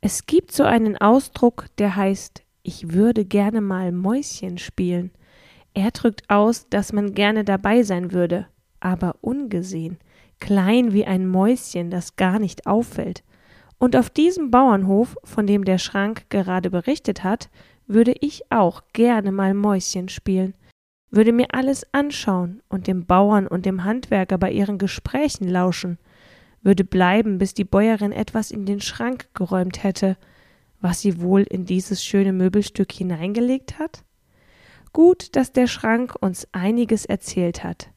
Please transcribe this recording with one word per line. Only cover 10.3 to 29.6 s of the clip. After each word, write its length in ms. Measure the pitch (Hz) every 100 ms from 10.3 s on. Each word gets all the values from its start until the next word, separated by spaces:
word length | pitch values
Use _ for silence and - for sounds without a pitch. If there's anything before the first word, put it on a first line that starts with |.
| _
klein 540 | - 202 185 233 240
wie 100 | 196
ein 240 | - 185 185
Mäuschen, 640 | 185 202 254 - 175 170
das 240 | 180 - -
gar 240 | 185 202
nicht 280 | 196 - -
auffällt. 540 | 208 240 - - 180 _ _ _ _ _ _
Und 180 | 247 254
auf 120 | 247
diesem 400 | - 330 370 285
Bauernhof, 680 | 240 269 202 190 196 247 - -
von 200 | - 208
dem 200 | 202 190
der 120 | 185
Schrank 520 | - 202 202 220 _
gerade 400 | 208 185 185 180
berichtet 560 | 180 202 302 - 196 185
hat, 240 | 220 - _ _ _ -
würde 280 | 214 226 -
ich 280 | 285 - -
auch 340 | 240 180 - _
gerne 400 | - 240 226 196
mal 200 | 196 190
Mäuschen 540 | 202 208 196 - 185 185
spielen, 460 | - - 185 190 - _ _ _ _ _
würde 240 | 208 220
mir 140 | 233 247
alles 340 | 254 262 277 -
anschauen 680 | 277 285 - - 185 175 196 _
und 180 | 196 185
dem 180 | 185 175
Bauern 400 | 180 202 214 190
und 200 | 180 190
dem 180 | 190
Handwerker 540 | 180 240 - 208 185 185
bei 160 | 185
ihren 240 | - 196 202
Gesprächen 720 | 190 - - 262 302 - 185
lauschen, 480 | 180 180 175 180 170 _ _ _ _ _ _ 196
würde 160 | 196
bleiben, 540 | 190 185 180 202 220 190
bis 160 | 190
die 100 | -
Bäuerin 480 | 190 190 220 220 208
etwas 400 | - 214 220 214
in 140 | 214 196
den 160 | 202
Schrank 480 | - - 233 254 -
geräumt 500 | - 180 185